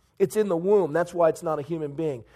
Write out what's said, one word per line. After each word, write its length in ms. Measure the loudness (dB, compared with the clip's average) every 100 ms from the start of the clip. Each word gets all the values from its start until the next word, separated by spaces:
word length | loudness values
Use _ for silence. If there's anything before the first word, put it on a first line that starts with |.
| _ -2
It's 180 | 0 2
in 100 | 0
the 100 | 0
womb. 360 | 4 4 4
That's 200 | 0 0
why 160 | 2 2
it's 140 | 2
not 160 | -2 -4
a 20 |
human 320 | -4 -6 -6
being. 300 | -4 -4 -6 -12